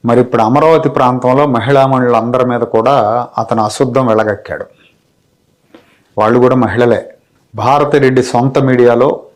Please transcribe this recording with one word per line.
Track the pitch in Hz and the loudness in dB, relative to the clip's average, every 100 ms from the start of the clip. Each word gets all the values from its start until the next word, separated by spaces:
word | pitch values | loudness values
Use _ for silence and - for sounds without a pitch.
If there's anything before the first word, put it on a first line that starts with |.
మరి | 117 120 | 2 0
ఇప్పుడు | 120 120 | 2 0
అమరావతి | 110 139 160 160 147 | 0 2 2 2 0
ప్రాంతంలో | 139 127 127 127 131 147 | 0 0 0 0 0 0
మహిళా | 117 110 139 135 | -2 0 2 2
మండలందరి | 131 123 117 117 127 127 | 0 0 0 0 -2 -2
మీద | 120 | -2
కూడా | 113 113 117 139 104 120 120 - | -2 0 0 0 0 -2 -4 -8
అతను | 113 113 | -4 -2
అశుద్ధం | 107 - 127 120 127 | -4 -2 -2 0 0
వెళ్ళగక్కాడు. | 110 107 101 - 76 - _ _ _ _ _ _ _ _ _ _ - _ _ _ - | 0 0 -4 -8 -14 -14 _ _ _ _ _ _ _ _ _ _ -20 _ _ _ -4
వాళ్ళు | 107 123 | 0 2
కూడా | 123 | 2
మహిళలే. | 127 110 107 120 107 - - _ _ _ | 2 -2 0 0 0 -4 -20 _ _ _
భారతిరెడ్డి | 107 113 143 147 147 131 127 | -6 0 0 0 2 2 0
సొంత | 123 120 131 135 | -2 -2 0 0
మీడియాలో | 131 123 120 117 135 - - | 0 4 4 4 0 -2 -12